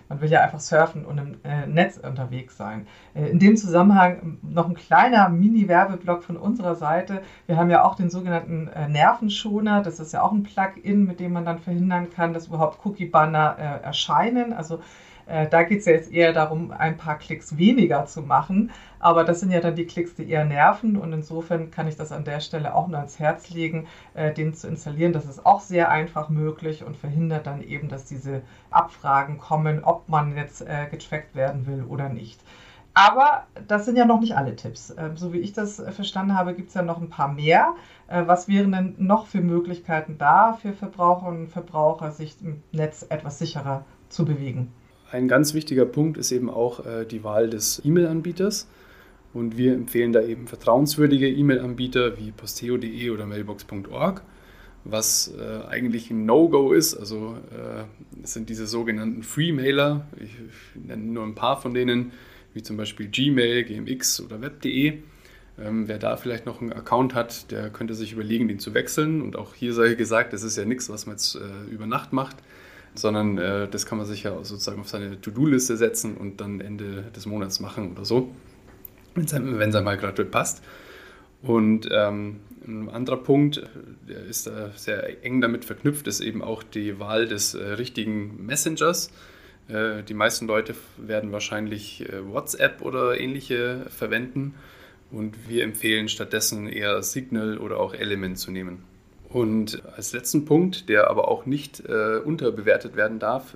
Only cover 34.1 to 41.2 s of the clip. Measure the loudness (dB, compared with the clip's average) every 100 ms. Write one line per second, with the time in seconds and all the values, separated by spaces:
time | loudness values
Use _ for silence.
34.1 | 6 4 0 -2 -4 -12 -14 -16 -10 -10
35.1 | -8 -4 -4 -4 -4 -6 -8 -12 -10 -6
36.1 | -2 0 2 0 -4 -6 -4 -4 -4 -6
37.1 | -4 -4 0 4 6 6 0 -10 -20 -4
38.1 | 0 4 4 4 4 4 2 0 0 4
39.1 | 2 2 0 2 2 0 -6 -2 -2 -2
40.1 | 0 6 8 6 2 -8 -8 -10 2 2
41.1 | 2